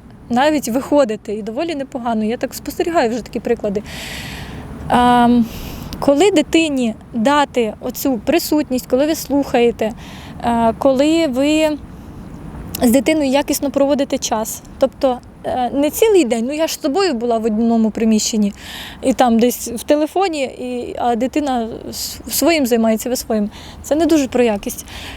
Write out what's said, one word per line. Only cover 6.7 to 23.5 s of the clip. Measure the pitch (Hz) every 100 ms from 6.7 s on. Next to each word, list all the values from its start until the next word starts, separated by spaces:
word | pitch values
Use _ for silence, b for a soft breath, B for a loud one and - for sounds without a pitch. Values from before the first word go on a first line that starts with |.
| 269 240 208 -
дати | 240 220 294 277 254 220 -
оцю | 254 - 277 240 -
присутність, | 330 - 302 285 254 -
коли | 254 302
ви | 320
слухаєте, | - 277 269 247 240 - 220 214 B B B B
е, | - 233 226 226
коли | 285 262 302 330 320
ви | 247 285 311 311 294 - - - - - - - - - -
з | 254
дитиною | 262 262 311 277
якісно | 269 285 285 277
проводите | 277 277 277 277 262
час, | - 220 220 - - -
тобто, | 277 - 269 247 - - -
е, | 254 247
не | 277 294
цілий | - 453 392 240
день, | 233 240
ну, |
я | 302 320
ж |
з | -
тобою | 302 302 381
була | 233 240 226
в | 220
одному | 214 233 233 220
приміщенні, | - 220 214 - 214 202 - B B B B
і | 262
там | - 254 226
десь | 247 - -
в | 233
телефоні, | - 294 302 359 392 311
і, | 262 - 247 247 82 -
а | 240 233
дитина | 254 302 294 254 226 - -
с-, | 233 - - -
своїм | - 285 330 247
займається, | 233 226 220 240
ви | 247
своїм. | - 220 208